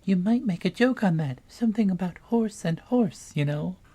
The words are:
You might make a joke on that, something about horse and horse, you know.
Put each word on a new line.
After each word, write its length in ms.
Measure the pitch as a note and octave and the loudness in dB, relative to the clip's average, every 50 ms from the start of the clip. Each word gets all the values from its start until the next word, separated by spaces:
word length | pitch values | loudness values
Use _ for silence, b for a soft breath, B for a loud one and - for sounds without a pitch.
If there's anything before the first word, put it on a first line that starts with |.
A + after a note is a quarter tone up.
| _ | _
You 120 | - G3 | 0 0
might 280 | F#3 F3+ G3+ A#3 A#3+ B3 | 0 2 2 0 0 0
make 200 | A3+ F3+ E3+ - | 0 -4 -2 -2
a 60 | F#3+ | -4
joke 340 | F3 - A#3+ B3+ C4 A3+ - | 0 2 2 2 2 2 2
on 120 | G3 E3+ D#3+ | 2 2 2
that, 200 | D#3+ C#3+ B2+ - - | 0 -2 -6 -8 -12
something 420 | - - - - A#3 G#3+ G3 A3+ G3 | -20 -12 -2 -2 -2 2 2 2 2
about 300 | F#3+ F3 F#3+ F3+ E3 - | 2 0 -2 -4 -6 -8
horse 460 | - - - A#3 A3+ A3 G#3 - - | -10 -2 0 0 0 0 -4 -6 -4
and 160 | F3+ E3 D#3+ | -4 -4 -4
horse, 500 | - - - B3 A#3+ F#3 - - - - - | -4 -2 2 2 2 2 0 -6 -18 -10 -4
you 80 | - D3 | -2 -2
know. 320 | C#3+ D3 D3 D3+ E3+ F#3 - _ - | 0 -2 -2 -4 -6 -8 -10 _ -20